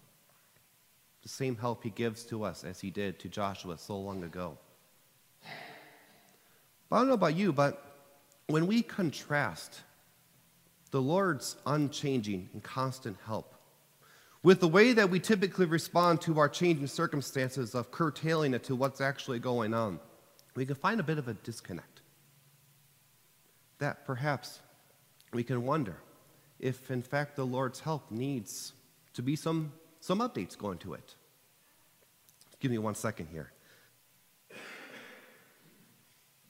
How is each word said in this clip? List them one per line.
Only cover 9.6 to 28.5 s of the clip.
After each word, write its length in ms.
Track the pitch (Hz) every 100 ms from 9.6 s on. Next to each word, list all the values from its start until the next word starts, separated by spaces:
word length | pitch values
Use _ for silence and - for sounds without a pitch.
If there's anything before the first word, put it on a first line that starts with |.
| - - - _ _ _ _ _ _ _ _ _ _
the 100 | 135
Lord's 560 | 131 180 196 143 - -
unchanging 840 | - 147 143 - 143 135 104 95 95
and 100 | 110
constant 540 | - - 131 123 120 92
help 300 | - 107 - - _ _ _ _ - - - -
with 160 | 170 185
the 100 | 175
way 240 | 175 233
that 160 | 226 196
we 120 | 180
typically 460 | - 220 190 156 175
respond 540 | 160 - 170 175 160
to 200 | 170 151
our 80 | 143
changing 400 | - 180 156 139
circumstances 880 | - 165 147 123 135 127 139 117 123
of 160 | 117
curtailing 600 | - 165 - 160 160 151
it 100 | 123
to 100 | -
what's 260 | 127 135 -
actually 380 | 135 135 - 120
going 340 | 123 120 107
on, 280 | 117 110 82 - - - _ _ -
we 100 | 131
can 80 |
find 240 | 139 190 226
a 60 |
bit 120 | 151 156
of 120 | 123
a 60 |
disconnect. 680 | 104 - 113 - 87 - - - _ _ _ _ _ _ _ _ _ _ _ _ _ _ _ _ -
That 260 | 143 -
perhaps 540 | - 127 147 135 - - - _ _ _ _ _ -
we 120 | 120
can 200 | 120 123
wonder 320 | 123 156 107 80 - - - - _ -
if, 320 | 131 127 -
in 120 | 127
fact, 340 | 117 143 143 -
the 100 | 131
Lord's 320 | 123 131 127
help 320 | 156 156 -
needs 640 | 107 135 135 101